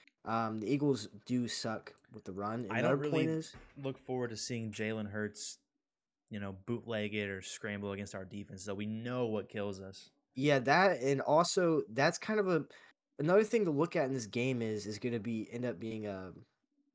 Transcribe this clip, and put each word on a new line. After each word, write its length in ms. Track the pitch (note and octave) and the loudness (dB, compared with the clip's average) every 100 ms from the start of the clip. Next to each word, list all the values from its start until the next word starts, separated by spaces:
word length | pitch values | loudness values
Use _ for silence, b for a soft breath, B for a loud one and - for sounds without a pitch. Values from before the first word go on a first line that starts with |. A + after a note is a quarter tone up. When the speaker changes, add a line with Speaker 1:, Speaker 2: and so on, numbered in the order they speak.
| b - | b -14
Speaker 1:
um, 360 | - A2+ A2+ A2 | -4 0 0 -2
the 120 | G2+ | 0
Eagles 360 | C#3+ C#3+ B2 G#2+ G2+ - | 2 4 2 -2 -10 -2
do 200 | B2 A#2 | 0 0
suck 440 | - A#2 A2 - - _ | -2 -2 -4 -8 -18 _
with 120 | G#2+ | -16
the 80 | G2+ | -10
run. 280 | F#2+ G#2 A#2 | -6 -4 -2
And 80 | A2 | -2
Speaker 2:
I 40 | A#2 | 2
Speaker 1:
the 120 | A#2+ | 4
Speaker 2:
don't 40 | C#3+ | 4
Speaker 1:
other 120 | D3 | 2
point 160 | D#3 D#3+ | 2 2
Speaker 2:
really 120 | D#3+ | 0
Speaker 1:
is 160 | D#3 - - - | -4 -12 -18 -10
Speaker 2:
look 160 | C3+ C3 | -8 -6
forward 320 | - B2+ B2 | -4 -2 -2
to 60 | G#2+ | -4
seeing 360 | - A#2+ A2 | -6 -4 -4
Jalen 380 | G#2 A2 A2 G#2 | -4 -2 -2 -4
Hurts, 480 | G#2 G#2 - - - _ _ _ _ _ _ _ | -4 -4 -6 -12 -12 _ _ _ _ _ _ _
you 100 | G#2+ | -8
know, 160 | G2+ F#2+ F#2+ | -8 -8 -6
bootleg 480 | A#2+ A#2 A2 G#2 | -6 -2 -2 0
it 140 | G#2 G2+ | 0 -2
or 140 | F#2+ | -4
scramble 500 | - - A2 G2+ G2+ | -8 -8 -6 -4 -4
against 220 | G2 G2+ | -4 -6
our 100 | G2 | -8
defense, 380 | F#2+ G2+ G2 F#2+ | -10 -10 -12 -10
so 120 | G2 | -6
we 120 | G2 G#2+ | -4 -4
know 400 | A2 A#2+ B2+ A#2 | -4 -4 -2 0
what 220 | G#2+ F#2 | 0 -4
kills 320 | G#2+ G2+ F#2+ | -4 -4 -6
us. 300 | F#2+ G2 - _ _ | -10 -14 -20 _ _
Speaker 1:
Yeah, 240 | - C#3+ C#3 | 0 4 4
that, 400 | B2 D#3 G3 D3 | 6 6 6 4
and 180 | C3 C#3 | 2 2
also, 640 | - D3+ F3 F#3+ F3 D#3 - | 4 4 6 4 4 2 0
that's 260 | A#2 D3+ - | 2 2 2
kind 220 | - G#3+ | -2 0
of 80 | F#3+ | 2
a, 160 | E3 C#3 B B B _ - | 2 0 B B B _ -2
another 260 | D3+ G3 | 4 6
thing 200 | G#3+ A#3 F#3 | 6 4 2
to 40 | |
look 240 | C#3+ E3 | 2 2
at 120 | E3+ C3 | 2 0
in 60 | |
this 120 | C3+ G#2+ | 0 -2
game 360 | A#2+ B2+ B2 | 0 0 2
is, 240 | A2 G#2+ G2+ | 0 -2 -4
is 120 | G#2+ | -4
gonna 220 | B2+ A#2 | -2 -2
be, 280 | G#2+ A2 G#2 | -2 -4 -4
end 120 | A#2+ | -4
up 140 | B2 F#2+ | -4 -4
being, 280 | A2+ A2 G#2 | -6 -4 -4
um, 380 | F#2+ F#2 - - _ _ _ _ | -6 -8 -14 -20 _ _ _ _